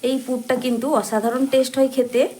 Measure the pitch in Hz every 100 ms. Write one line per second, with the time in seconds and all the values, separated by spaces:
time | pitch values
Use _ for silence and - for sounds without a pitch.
0 | 247 262 - 254 - 254 247 226 262 285
1 | 202 - 226 247 269 262 254 - 269 262
2 | 240 240 302 -